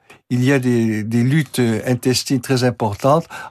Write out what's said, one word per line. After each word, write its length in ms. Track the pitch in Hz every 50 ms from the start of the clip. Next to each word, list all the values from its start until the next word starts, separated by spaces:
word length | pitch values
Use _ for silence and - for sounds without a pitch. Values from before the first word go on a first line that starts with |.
| _ - - - _ - 123
Il 80 | 123
y 100 | 127 135
a 60 | 143 135
des, 460 | 123 123 120 117 113 110 107 107 104
des 180 | 110 117 120
luttes, 380 | 120 131 147 160 139 - - 127
euh, 200 | 120 113 110 - -
intestines 540 | 127 127 123 - 131 120 - - - 139 120
très 240 | - - 135 120 127
importantes 640 | 123 120 - 120 104 101 - - 135 151 165 - - - - - -